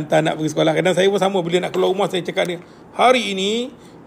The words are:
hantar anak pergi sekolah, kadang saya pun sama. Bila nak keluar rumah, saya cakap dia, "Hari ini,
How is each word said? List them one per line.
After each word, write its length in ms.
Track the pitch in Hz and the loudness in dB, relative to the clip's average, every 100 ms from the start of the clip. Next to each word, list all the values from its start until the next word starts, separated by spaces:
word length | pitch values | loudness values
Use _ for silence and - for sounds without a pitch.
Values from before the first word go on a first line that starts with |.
hantar 160 | 151 160 160 | 2 2 2
anak 80 | 156 | -2
pergi 100 | 156 151 | -4 0
sekolah, 140 | 160 | 0
kadang 200 | 156 165 175 | 2 2 2
saya 100 | 190 | 2
pun 100 | 196 | 2
sama. 160 | 185 196 170 | 0 0 0
Bila 120 | 180 175 | -2 -2
nak 40 | 185 | 0
keluar 180 | 185 | 0
rumah, 140 | 185 190 | 0 -2
saya 160 | 185 - | -2 -4
cakap 240 | 165 92 | -2 -2
dia, 80 | 165 - - - - | -4 -12 -20 -12 0
"Hari 400 | 220 254 202 196 | 4 4 0 -4
ini, 320 | 196 220 254 - - - | -2 -2 -6 -10 -20 -20